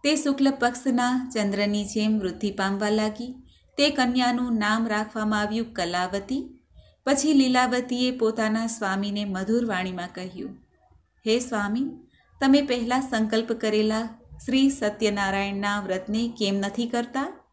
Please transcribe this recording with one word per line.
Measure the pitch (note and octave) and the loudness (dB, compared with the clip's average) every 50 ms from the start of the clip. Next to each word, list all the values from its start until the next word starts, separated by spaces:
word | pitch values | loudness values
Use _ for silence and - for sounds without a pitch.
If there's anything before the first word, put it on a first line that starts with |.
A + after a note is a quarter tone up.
| - | 2
તે | C#4+ D#4 | 4 2
શુક્લ | D4 - C#4+ C#4 C4+ C4+ C4+ | 4 2 2 2 2 2 2
પક્ષના | C4+ - A#3+ A#3+ B3 - - C4+ A#3+ A#3+ B3 B3 B3+ B3+ B3+ - - | 2 2 0 0 0 0 0 0 2 2 2 0 0 -2 -4 -4 -4
ચંદ્રની | A3 G#3 G3+ G3 G3 G#3 G#3 G#3 G#3 G3+ | -2 -2 0 0 0 0 0 0 -2 -2
જેમ | G3+ - A3 G#3+ G#3+ G#3+ G#3+ | -2 -2 0 0 2 2 0
વૃદ્ધિ | F#3+ F3+ E3+ - - G3+ | 0 -2 -4 -2 -4 -4
પામવા | G3 - F#3+ G3 G3 G3 G#3+ G#3 | -2 -2 -2 -2 -2 -2 0 0
લાગી. | G#3+ G#3+ G#3+ G#3+ G#3+ - A#3+ B3+ B3+ - - - _ _ _ _ _ | 0 2 0 -2 -4 -6 -12 -12 -12 -16 -18 -20 _ _ _ _ _
તે | - C#4+ D4 | 2 2 2
કન્યાનું | C#4+ C#4 B3+ A#3+ B3 B3+ B3 B3 A#3+ A#3+ B3 B3 A#3 | 4 2 0 2 2 2 2 2 2 0 0 0 0
નામ | A3 G#3 G#3 G#3+ A3+ A3+ | 0 2 2 2 0 0
રાખવામાં | A3+ G#3 G#3+ G#3+ G#3+ - A3 G#3+ G#3+ G#3+ G#3 | 0 0 -2 -2 -4 -4 -4 -2 0 0 0
આવ્યું | G#3 G#3 A3 A3+ A3+ A3+ - | 0 0 -2 -4 -4 -4 -4
કલાવતી. | - F3 E3+ F3 F3+ F3+ F#3 F#3+ G3+ G3 - C4 C#4 - - - - _ _ _ - - _ _ _ _ | -4 -4 -2 0 -2 -2 -2 -4 -6 -4 -4 -4 -4 -4 -8 -16 -20 _ _ _ -20 -20 _ _ _ _
પછી | C4+ C#4+ C#4+ - D#4 D4+ | 2 2 4 4 6 6
લીલાવતીએ | C4+ C4 B3+ B3+ B3 B3+ A#3+ A#3+ B3+ B3 B3 B3 B3 B3+ B3+ | 6 6 6 4 4 4 4 2 -2 -2 -2 -2 0 0 0
પોતાના | B3+ B3+ A3+ A3 A3 A#3 A3 A3 A3 A3+ A3+ | 0 2 0 0 0 0 0 0 0 0 0
સ્વામીને | A3+ A3+ - G#3+ F#3+ F#3+ G3 G3+ G3+ G3+ G#3 G#3 | -2 -2 -2 -2 -2 -2 -2 -2 -4 -4 -4 -4
મધુર | G3+ F#3+ F#3 F#3+ G3 A3+ A#3+ A#3+ | -4 -4 -4 0 0 0 0 2
વાણીમાં | A3+ G3 F3+ F#3 F#3 F#3 F3+ F3 F3+ - | 0 -2 -2 -2 -4 -6 -6 -10 -10 -10
કહ્યું, | F3+ F3+ F#3 F3 F3 C#3+ - - - _ _ _ _ _ _ _ _ _ _ _ _ _ | -12 -12 -12 -12 -12 -12 -12 -14 -16 _ _ _ _ _ _ _ _ _ _ _ _ _
"હે | A3 A3 B3 | 0 2 2
સ્વામી, | B3 - A#3 G#3+ G3+ G3+ G#3+ A#3+ C#4 - - - - _ _ _ _ _ _ - | 2 0 -2 -4 -2 -2 -2 -2 -2 -4 -6 -12 -20 _ _ _ _ _ _ 0
તમે | C4+ C4+ C4+ D4 | 4 6 6 6
પહેલા | C#4+ C#4+ B3 A#3+ A3+ A#3 B3 C4 | 6 2 -2 -2 0 0 0 0
સંકલ્પ | C4 C4 A#3+ A3 A3 G#3+ A3+ A3 A3+ - | 0 0 0 0 0 2 0 0 0 -2
કરેલા | A3+ A3+ - A3 G#3+ G#3+ G#3+ G#3+ G#3+ A3 A#3 A3+ - - - - - - - | -4 -2 0 0 2 2 2 2 0 -2 -4 -6 -10 -16 -20 -20 -12 -8 -4
શ્રી | - B3 C4+ C4+ C4+ | 0 2 4 4 4
સત્યનારાયણના | C4+ - A3+ G#3 G#3 - A3 G#3 G3+ G3+ G3 G3 F#3+ G3 G3 G3 G3+ G3 G3+ G3+ G3+ G#3 | 4 2 0 -2 -2 0 0 0 2 0 0 0 0 -2 -2 -2 -4 -4 -2 -2 -2 -2
વ્રતને | G3 F#3+ F#3 F#3 F#3 - G#3 A3 A#3+ A#3 A3+ | -2 -2 -4 -4 -4 -2 -2 -2 -2 -2 -2
કેમ | - G#3+ G3 G3 | -2 0 0 0
નથી | G3 G3 G3 G3+ A#3+ A#3+ | 0 -2 -2 -2 -4 -4
કરતા?" | A#3 B3 A#3+ A#3+ B3 - C4+ C#4 E4+ - - _ _ | -2 -2 -2 -4 -2 -4 -4 -4 -4 -8 -14 _ _